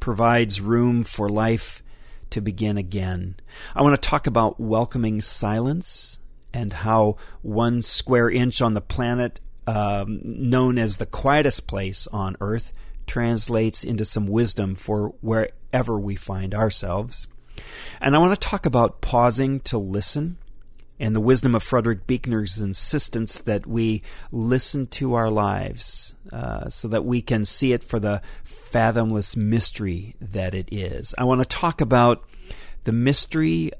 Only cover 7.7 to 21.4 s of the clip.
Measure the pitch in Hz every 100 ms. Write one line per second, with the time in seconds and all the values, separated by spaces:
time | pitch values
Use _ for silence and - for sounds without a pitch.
7.7 | 120 113 - - 123 117 127 123 - 120
8.7 | 107 - - 120 123 123 - - - -
9.7 | 107 104 101 101 107 - 117 127 127 127
10.7 | 123 113 98 113 - 135 143 143 - -
11.7 | 98 95 95 - 104 95 92 98 113 -
12.7 | - - - - - 117 113 113 113 113
13.7 | - - 110 107 - 101 110 117 - 98
14.7 | 95 - 104 104 - 110 110 110 - -
15.7 | 123 - 107 101 101 - 95 95 104 110
16.7 | - 92 90 123 - - - - - -
17.7 | - - - 135 147 175 202 - 202 -
18.7 | 123 117 - - 123 120 117 135 135 -
19.7 | 117 98 98 - - 160 175 - - -
20.7 | - - - 113 107 110 131